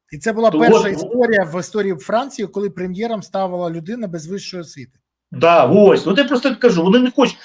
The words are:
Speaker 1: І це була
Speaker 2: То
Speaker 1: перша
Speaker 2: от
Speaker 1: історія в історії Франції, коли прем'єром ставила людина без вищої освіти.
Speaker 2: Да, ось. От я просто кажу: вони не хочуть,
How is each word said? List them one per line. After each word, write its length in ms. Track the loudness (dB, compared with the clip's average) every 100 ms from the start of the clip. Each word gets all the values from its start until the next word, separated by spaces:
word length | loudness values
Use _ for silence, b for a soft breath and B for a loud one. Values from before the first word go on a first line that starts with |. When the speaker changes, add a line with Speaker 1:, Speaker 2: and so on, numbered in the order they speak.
| _
Speaker 1:
І 60 | -8
це 140 | -6
була 180 | 0 0
Speaker 2:
То 80 | 2
Speaker 1:
перша 200 | 4 4
Speaker 2:
от 140 | 2
Speaker 1:
історія 560 | -4 -4 -2 0 0 -2
в 80 | -6
історії 340 | -6 -4 -4
Франції, 540 | -6 -4 -4 -4 -8 -8
коли 220 | -6 -8
прем'єром 520 | -6 -10 -6 -6 -6
ставила 480 | -8 -6 -4 -4 -6
людина 380 | -8 -10 -10 -10
без 180 | -10 -10
вищої 340 | -12 -12 -14
освіти. 380 | -16 -18 -20 _ _ _ _
Speaker 2:
Да, 340 | 0 4 6
ось. 420 | 6 6 6 6 2
От 120 | 0
я 60 |
просто 320 | 0 0 -2 2
кажу: 220 | 2 2
вони 160 | 2 2
не 120 | 2
хочуть, 260 | 2 0 -2